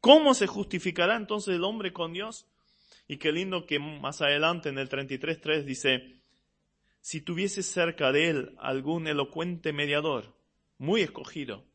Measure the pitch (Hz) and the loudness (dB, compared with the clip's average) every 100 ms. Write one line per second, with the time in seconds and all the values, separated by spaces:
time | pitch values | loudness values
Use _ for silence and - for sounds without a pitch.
0 | 240 302 294 254 196 202 202 143 185 170 | 12 10 10 4 2 -2 -6 -4 -4 0
1 | 175 226 208 214 202 180 185 226 190 - | 2 2 -2 -6 -2 -2 -2 -4 -8 -6
2 | 165 175 214 226 _ _ _ _ _ - | -8 -6 -10 -12 _ _ _ _ _ -20
3 | _ 143 160 156 190 185 170 143 147 147 | _ -4 0 0 -2 -4 -2 -4 -4 -8
4 | 135 139 147 143 156 175 156 135 135 135 | -8 0 2 4 2 0 -4 -4 -4 -4
5 | 135 143 151 160 156 151 139 127 139 127 | -6 -6 -4 -6 -2 -2 -2 -2 0 0
6 | 127 - _ _ _ _ _ _ _ _ | -2 -20 _ _ _ _ _ _ _ _
7 | - 160 147 170 196 196 185 - 170 165 | -12 -10 -6 -4 -2 -4 -4 0 0 2
8 | 143 139 165 147 - - 131 135 135 170 | 2 4 2 0 -4 -10 -6 -4 -2 -4
9 | 160 147 139 160 175 170 160 147 147 143 | -2 -2 -4 -4 -6 -4 -6 -2 -2 0
10 | 156 131 110 _ _ _ _ _ - 220 | -2 -4 -6 _ _ _ _ _ -2 0
11 | 170 - - - 131 98 _ | 0 -4 -14 -12 -10 -12 _